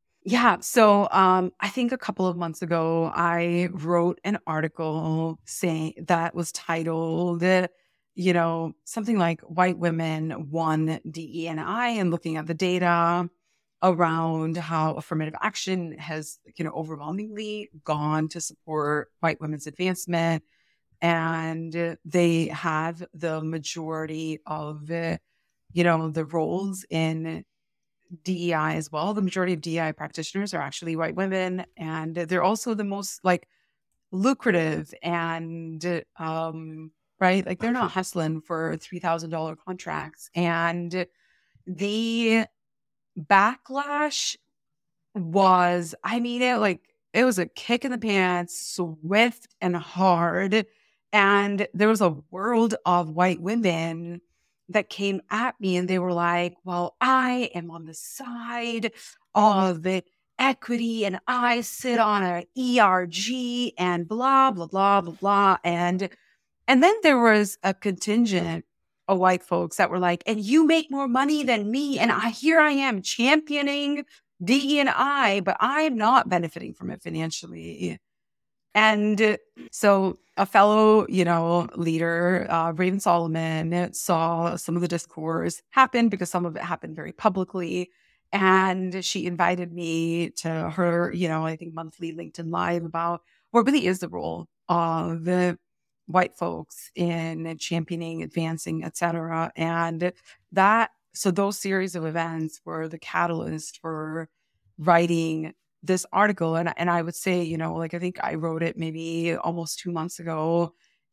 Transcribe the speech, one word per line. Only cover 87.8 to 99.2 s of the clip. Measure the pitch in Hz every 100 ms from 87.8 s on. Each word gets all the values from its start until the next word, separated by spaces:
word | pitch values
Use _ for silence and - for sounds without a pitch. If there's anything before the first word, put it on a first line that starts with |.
| 180 _ _ _ _
And | 202 190 190 190 185 185 185
she | 180 196 180
invited | 175 175 180 175
me | 175 165 165 165 170 165 -
to | 160 160 165
her, | 160 175 170 175
you | 175 170
know, | 160
I | 160 160
think | 165
monthly | 165 160 - 165
LinkedIn | 160 160 170 165
Live | 170 180 175 165
about | 165 170 170 _ _ _
what | 233 226
really | 285 180
is | 185
the | 170
role | 175 156 170 165 _ -
of | 175 165 165 165 165
the | 165 180 180 - _ _ _ _ -
white | 185 - -
folks | 170 165 156 - -
in | - 170 165 165 160 165 160
championing, | - 170 160 170 165 165
advancing, | 160 170 165 160 170 160
et | 160 -
cetera. | 170 165